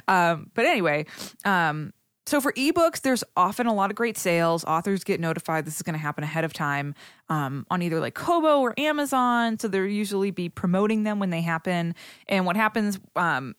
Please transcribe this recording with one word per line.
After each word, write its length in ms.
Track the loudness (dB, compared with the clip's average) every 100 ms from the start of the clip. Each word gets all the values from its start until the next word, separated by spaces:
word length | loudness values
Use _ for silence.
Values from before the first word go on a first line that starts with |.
| 2
Um, 420 | 4 4 2 -4
but 100 | 0
anyway, 400 | 2 2 2 0 -4 -12 -16 -6
um, 480 | 0 2 2 0 -6 -14 _ _ -2
so 140 | 0
for 120 | 0
ebooks, 480 | 0 0 4 2 2
there's 200 | 0 -2 -2 0
often 300 | 0 2 0
a 80 |
lot 160 | 2 0
of 60 | 0
great 200 | -4 -2
sales. 480 | 0 2 2 0
Authors 400 | 0 -2 0 -2
get 160 | -2 -2
notified 460 | -2 -4 -2 -4 -4
this 100 | -8
is 60 |
gonna 160 | -6 -6
happen 260 | -6 -6
ahead 200 | -4 -2
of 80 | -4
time, 400 | -2 -2 -2 -4 -8 -16 -14 -4
um, 360 | -2 -2 -4 -4
on 100 | -2
either, 200 | -2 -2
like, 140 | -4
Kobo 460 | -4 0 2 4 4
or 180 | 2 0
Amazon. 800 | -2 0 0 2 2 2 2 0
So 80 | -2
they'll 200 | 0 0
usually 440 | -2 -2 0 -2
be 200 | -2 -6
promoting 540 | -2 0 2 2 2
them 140 | 0 -2
when 120 | -2
they 100 | -2
happen. 540 | -2 -2 -2 -2 -2 -6 -12 -14 -2
And 160 | 0
what 100 | 2
happens, 440 | 2 2 2 -2 -4 -6 -2
um, 380 | 0 0 -4